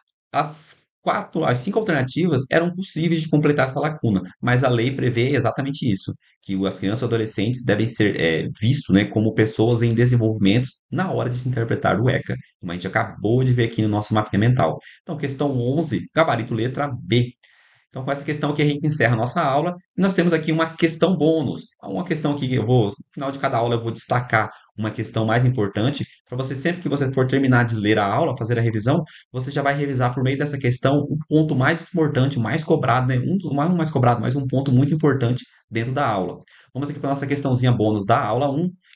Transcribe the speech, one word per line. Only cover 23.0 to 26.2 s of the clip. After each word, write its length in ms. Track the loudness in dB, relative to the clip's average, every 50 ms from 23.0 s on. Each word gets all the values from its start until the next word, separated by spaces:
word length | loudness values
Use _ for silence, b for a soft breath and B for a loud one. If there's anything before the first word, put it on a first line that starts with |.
| -18 _ _
final 180 | -8 -8 -6
de 80 | -6 -4
cada 180 | -4 -2 0
aula, 200 | 0 0 0 0
eu 40 | -2
vou 120 | -2 -4 -8
destacar 580 | -8 -6 -2 -2 -2 0 0 0 0 0 0 B B B B B
uma 140 | -6 -4 -4
questão 340 | -4 -6 -8 -4 -2 -2 0
mais 200 | 2 2 4 4
importante, 600 | 4 2 2 -2 -2 0 0 -2 0 -2 -2 -8 -10 -12 _